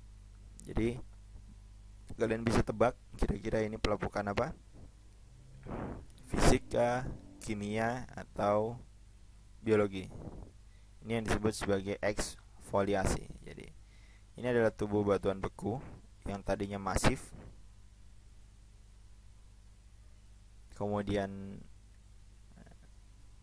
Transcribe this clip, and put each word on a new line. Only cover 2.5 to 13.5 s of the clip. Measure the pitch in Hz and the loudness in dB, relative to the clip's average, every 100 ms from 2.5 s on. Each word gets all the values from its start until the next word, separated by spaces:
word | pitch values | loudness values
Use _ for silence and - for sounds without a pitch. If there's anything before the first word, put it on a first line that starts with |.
| 113 | 4
tebak | 113 110 117 - - - | 4 4 4 2 -8 0
kira-kira | - - 110 110 107 | 0 0 0 2 2
ini | 110 | 0
pelapukan | - 101 104 104 101 | 0 2 0 -2 0
apa? | 101 135 - - - - - - - - - - - - 113 - - - - - | 0 0 -2 -14 -18 -18 -20 -20 -20 -20 -20 -20 -16 -10 -8 -6 -8 -12 -16 -2
Fisika, | - - 127 - - 120 123 131 - - - | 6 8 8 6 2 4 2 -2 -6 -12 -10
kimia, | - 104 101 107 113 127 - | -6 -4 -2 0 0 0 -6
atau | - - - 104 104 110 127 - - - - - - - - | -10 -8 2 4 4 2 -4 -12 -20 -20 -20 -20 -20 -20 -4
biologi. | 110 107 104 95 92 - - - - - - - - - | 4 6 6 0 -8 -10 -10 -12 -14 -16 -20 -20 -20 -12
Ini | 107 117 | -4 -2
yang | 110 | 2
disebut | 107 107 | 2 2
sebagai | - - 98 98 - | 2 2 2 0 0
eksfoliasi. | 101 104 - - - - - 101 98 98 95 - - - | 0 0 -2 -6 -16 -18 -2 0 2 4 4 2 -4 -14
Jadi, | - | -14